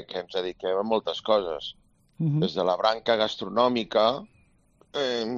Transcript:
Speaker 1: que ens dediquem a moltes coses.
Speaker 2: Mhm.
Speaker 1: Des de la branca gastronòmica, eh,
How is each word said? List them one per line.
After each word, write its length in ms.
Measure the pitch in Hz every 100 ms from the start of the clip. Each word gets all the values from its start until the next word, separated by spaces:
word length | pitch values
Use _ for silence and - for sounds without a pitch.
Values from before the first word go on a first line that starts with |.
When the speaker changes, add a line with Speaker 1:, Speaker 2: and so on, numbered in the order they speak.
| -
Speaker 1:
que 160 | 90
ens 100 | 87
dediquem 460 | 95 90 - 92 95
a 60 | 110
moltes 320 | 110 85 82
coses. 540 | - 107 87 73 - - _ _ _ -
Speaker 2:
Mhm. 200 | 160 151
Speaker 1:
Des 160 | 92 82
de 80 |
la 140 | 90 90
branca 380 | 110 113 - 113
gastronòmica, 840 | 107 - 98 104 123 120 104 110 110 143 214 _ _ _ _ _ _
eh, 320 | 147 131 120 113